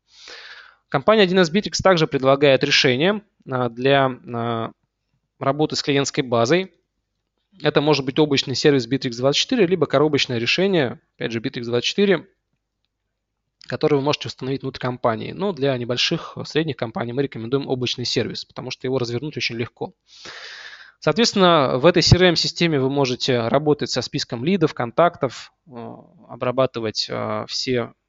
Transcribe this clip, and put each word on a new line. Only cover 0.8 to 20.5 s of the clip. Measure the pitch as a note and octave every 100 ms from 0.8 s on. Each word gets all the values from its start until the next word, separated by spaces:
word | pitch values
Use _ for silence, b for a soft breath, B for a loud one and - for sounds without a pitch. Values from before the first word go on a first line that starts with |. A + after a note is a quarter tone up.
| _
Компания | D3 E3 A3
один | F#3 F#3+
эс | E3+
Bittrex | F#3 F#3 -
также | F#3+ F3 D#3
предлагает | C3+ C3 C#3 D3 C3
решение, | C#3+ C#3+ C#3+ B2 F3 G#3+ - _ -
а, | C3 B2
для, | A#2 C3 C#3 C3+ B2+ -
а, | A#2 A#2 A#2 A#2 - _ _ _ _ _ -
работы | C3+ C#3+ D3+
с | C3
клиентской | - C#3 C#3 -
базой. | C3 A#2 A#2 E3+ F#3+ _ _ _ _ _ _ _ _ -
Это | D3 D3
может | D3 C#3+ C3
быть | C3
облачный | D3+ C3+ -
сервис | B2 D#3 C#3 A#2
Bittrex | C3 C3 A#2
двадцать | C3 D3
четыре, | - B3+ E3+
либо | F#3
коробочное | C#3 C3+ D#3 C#3+ - A#2+
решение, | A#2 - G3 F3+ B2 A2+ _ -
опять | B2+
же, | A2+
Bittrex | B2 C3
двадцать | A#2+ A#2+
четыре, | - - G3+ E3+ - _ _ _ _ _ _ _ _ _ _ _ _ _ -
которое | B2 D#3 C#3+
вы |
можете | C#3 C#3 B2+
установить | - C3 B2+
внутрь | C3+ -
компании. | B2+ B2 B2+ A2 A2+
Но | D3 G3
для | D3+ C#3 B2+
небольших, | A#2+ B2 - E3 - - -
средних | D3+ D#3+ B2
компаний | A2+ F#2+ A#2
мы | A#2+
рекомендуем | C#3 A#2+ A2+ C3+ -
облачный | B2+ B2 - A#2+
сервис, | - G#2 - -
потому | - B2+
что | - C3
его | C3
развернуть | A#2 A#2+ D3+ B2
очень | - A#2
легко. | A#2 - - - B B B B B